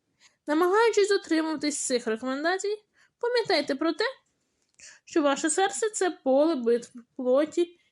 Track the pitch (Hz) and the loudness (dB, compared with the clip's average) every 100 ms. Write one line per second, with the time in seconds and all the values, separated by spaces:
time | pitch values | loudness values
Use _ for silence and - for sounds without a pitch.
0 | _ _ _ _ - 302 359 403 466 403 | _ _ _ _ -2 0 2 4 4 4
1 | 392 403 - 320 320 311 294 294 - 247 | 2 2 0 -2 -2 -4 -4 -4 -2 -2
2 | 226 226 254 269 320 370 403 415 _ _ | -2 -6 -4 -4 -2 -2 -4 -6 _ _
3 | _ _ 480 494 427 330 285 277 320 330 | _ _ -2 0 0 0 0 -2 -2 -2
4 | 466 523 _ _ _ _ _ _ - - | -4 -6 _ _ _ _ _ _ -20 -20
5 | - 339 285 269 302 339 392 - 440 - | -6 0 0 0 -2 0 0 0 -4 -2
6 | 370 - 269 269 311 302 233 240 - 240 | -4 -2 2 4 4 2 0 0 -2 -20
7 | - - 254 262 311 339 349 - _ | -18 -6 0 2 2 -2 -4 -6 _